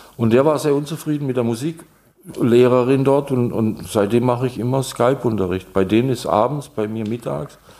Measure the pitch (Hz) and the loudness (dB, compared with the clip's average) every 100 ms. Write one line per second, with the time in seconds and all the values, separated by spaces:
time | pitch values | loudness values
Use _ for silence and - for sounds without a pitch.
0 | - - 113 120 151 143 151 143 147 160 | -16 -4 2 4 4 2 0 -2 -4 -8
1 | 151 147 139 123 117 113 151 160 - _ | -6 -4 -4 -2 -2 -4 -6 -10 -16 _
2 | _ _ 180 - 120 120 123 127 123 135 | _ _ -14 -2 4 6 6 4 4 2
3 | 135 139 139 127 120 104 110 104 90 110 | 4 2 0 -2 -2 0 -2 -4 -4 0
4 | 101 120 123 123 127 113 120 135 131 - | 2 2 2 0 -4 -4 -2 -2 -2 0
5 | 123 135 120 107 92 92 - 98 95 110 | 0 0 -2 -2 -2 -4 -2 -2 2 2
6 | 131 117 - 95 123 147 - - 107 110 | 2 -2 -2 0 0 -2 -8 -8 -6 -6
7 | 107 117 - 143 147 - - - | -6 -6 -8 -8 -10 -16 -20 -10